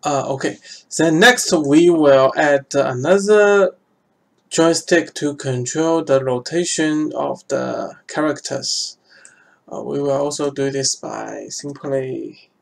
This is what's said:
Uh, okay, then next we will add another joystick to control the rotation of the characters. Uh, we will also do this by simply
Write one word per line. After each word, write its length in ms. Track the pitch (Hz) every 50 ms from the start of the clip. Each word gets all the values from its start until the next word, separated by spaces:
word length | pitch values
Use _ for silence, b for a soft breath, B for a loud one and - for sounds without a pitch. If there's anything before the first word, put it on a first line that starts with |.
| -
Uh, 200 | 151 143 135 131 -
okay, 300 | 139 131 - 147 - - B B B B B B - -
then 220 | 156 165 160 160
next 320 | 202 240 240 240 - -
we 380 | 190 165 151 139 143 160 170 175
will 420 | 170 160 151 143 139 135 131 131 -
add 300 | 151 156 147 143 139 135 _ -
another 1000 | 139 135 131 131 123 127 156 185 202 196 202 214 208 208 202 202 202 190 - - _ _ _ _ _ _ _ _ _ _ _ _ _ _ _
joystick 640 | - - 165 165 165 165 - - 180 170 147 - _
to 200 | - - 147 143
control 680 | 143 - 139 127 123 123 120 - 156 160 165 165 165 151
the 200 | 143 139 135 135
rotation 880 | 131 127 123 123 - 151 170 180 170 - - 160 156 151 151 151 151 -
of 320 | - 143 139 139 131 _ _
the 480 | 139 131 127 127 120 117 113 - - _ _ -
characters. 920 | - 151 151 156 143 - - - 135 127 120 - - - - - - _ b b b b b b b b b b b b b _
Uh, 140 | - -
we 180 | - - 143 143
will 120 | 143 143
also 400 | 139 135 143 147 143 - 151 143
do 180 | 139 139 139 139
this 260 | 135 139 131 - -
by 520 | - - 160 - 107 113 113 110 107 104 -
simply 1040 | - - - 143 143 - - 147 139 135 131 131 131 110 107 - - - _ _ _ _